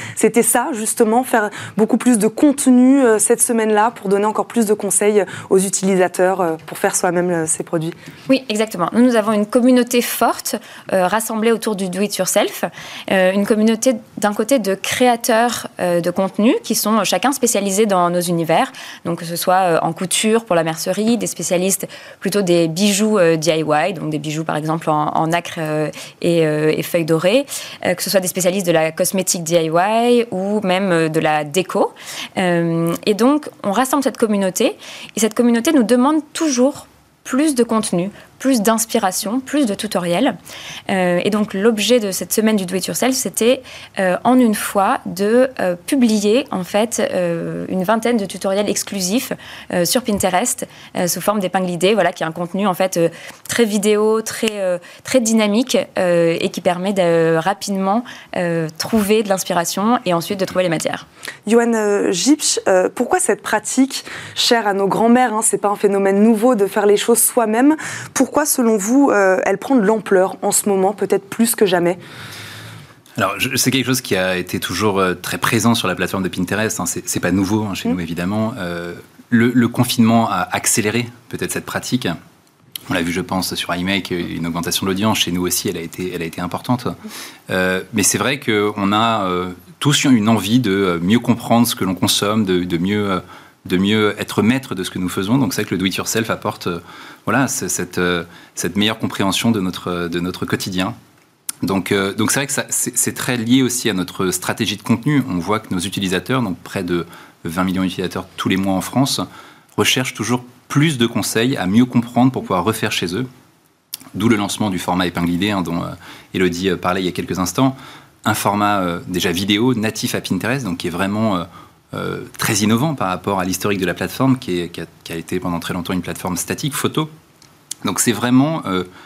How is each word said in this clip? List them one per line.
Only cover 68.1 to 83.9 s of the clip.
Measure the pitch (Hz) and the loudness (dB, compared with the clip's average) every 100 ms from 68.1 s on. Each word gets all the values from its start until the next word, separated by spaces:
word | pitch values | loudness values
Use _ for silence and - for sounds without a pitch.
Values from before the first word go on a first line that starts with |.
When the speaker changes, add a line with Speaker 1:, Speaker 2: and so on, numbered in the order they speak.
Speaker 1:
pourquoi | - 254 - 294 | 0 0 2 0
selon | - 233 220 | 2 2 2
vous, | 196 262 285 | 2 4 4
euh, | 202 196 185 | 4 4 4
elle | - 196 | 2 -2
prend | - | 2
de | 269 | 2
l'ampleur | 190 220 - 190 185 185 | 4 2 2 2 2 0
en | 202 | -2
ce | 196 208 | 0 2
moment, | 196 190 | 2 2
peut-être | 208 196 196 - | 0 0 -2 -2
plus | - 226 - | -2 0 2
que | 208 | 2
jamais ? | 180 170 180 - - - - - - - - - - _ - | 4 2 -2 -8 -18 -16 -16 -16 -18 -18 -20 -20 -20 _ -2
Speaker 3:
Alors, | 95 101 | -2 -2
je, | 131 135 | -2 0
c'est | 131 | 0
quelque | 135 | 2
chose | 123 127 | 0 -2
qui | - 95 | 0 0
a | 92 90 | 0 -2
été | 90 98 | -4 -6
toujours, | - 90 107 95 | -6 -2 0 2
euh, | 92 | 2
très | 87 - - | 0 -6 -4
présent | - 117 113 | 0 2 2
sur | 113 95 | 2 0
la | 87 | -2
plateforme | 90 98 | -2 -2
de | 92 | -4
Pinterest, | 85 90 101 110 - | -4 -4 -2 -2 -2
hein, | 87 | -6
c'est, | - - | -6 -6
c'est | - | -4
pas | 90 | 0
nouveau, | 92 95 107 | 0 0 0
hein, | 107 | -2
chez | 87 226 | -4 -4
Speaker 1:
Mm. | |
Speaker 3:
nous | 90 | -4
évidemment. | 85 85 90 107 110 - | -4 -6 -4 -2 -4 -4
Euh, | 87 85 87 87 - _ - | -8 -8 -10 -12 -18 _ -2
le, | 117 120 | 2 4
le | 123 113 | 4 2
confinement | 117 120 - 113 117 110 | 2 -2 4 4 4 2
a | 98 92 | -2 -2
accéléré | 101 - - 107 113 117 - _ | -2 -2 0 0 -2 -4 -10 _
peut-être | 90 90 | -10 -6
cette | 90 - | -8 -8
pratique. | 98 - 123 101 80 - _ _ _ _ - - | -8 -4 -2 -2 -6 -10 _ _ _ _ -18 -6
On | |
l'a | 92 | -4
vu, | 85 | -2
je | 85 | -4
pense, | 87 95 87 | -4 -4 -4
sur | 90 - | -6 -6
iMake, | 87 90 | -4 -2